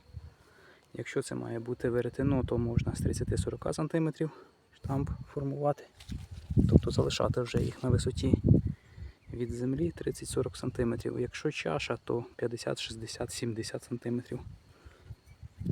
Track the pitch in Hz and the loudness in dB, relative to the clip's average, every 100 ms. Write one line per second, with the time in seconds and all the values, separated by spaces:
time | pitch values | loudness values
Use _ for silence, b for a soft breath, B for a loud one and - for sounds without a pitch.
0 | - - B B B B B B B - | -18 -16 B B B B B B B -10
1 | 117 139 - 127 120 117 117 123 127 120 | -4 -4 -4 -6 -4 -6 -6 -2 0 2
2 | 120 - 131 131 120 120 117 120 - - | 0 2 2 4 2 0 2 2 2 0
3 | - - - 113 120 120 - 156 156 165 | 0 0 0 0 0 -2 -2 -2 0 2
4 | 160 - 160 B B B B - - 139 | 2 0 -4 B B B B -12 -4 -2
5 | 147 - - 147 139 139 147 - - - | -2 -4 -6 -4 -4 0 0 0 -8 -18
6 | - - - - - - - - - - | -10 -10 -10 -14 2 4 8 6 6 2
7 | - - 117 131 120 123 123 - 131 120 | 2 2 2 2 0 0 0 0 2 4
8 | 127 - 131 - - - B B B B | 2 0 4 6 8 8 B B B B
9 | B B - 117 120 120 127 135 170 - | B B -14 -6 -4 -2 -2 0 0 -2
10 | - - 127 - 127 - 127 - 117 117 | -6 -4 -4 -2 -2 -4 -4 0 0 0
11 | 123 120 123 - 156 - 165 147 - 117 | -2 -2 -4 -2 -4 -2 -2 -2 -2 -4
12 | - 120 120 - 117 117 - 131 117 113 | -2 -2 -2 -4 -4 -2 -4 -4 -6 -8
13 | 113 - 123 - 117 107 110 123 - 120 | -10 -8 -8 -4 -4 -4 -6 -8 -6 -6
14 | 123 120 - 123 - - - B B B | -4 -4 -4 -8 -10 -16 -20 B B B
15 | B B - - - - - | B B -20 -20 -20 -6 -2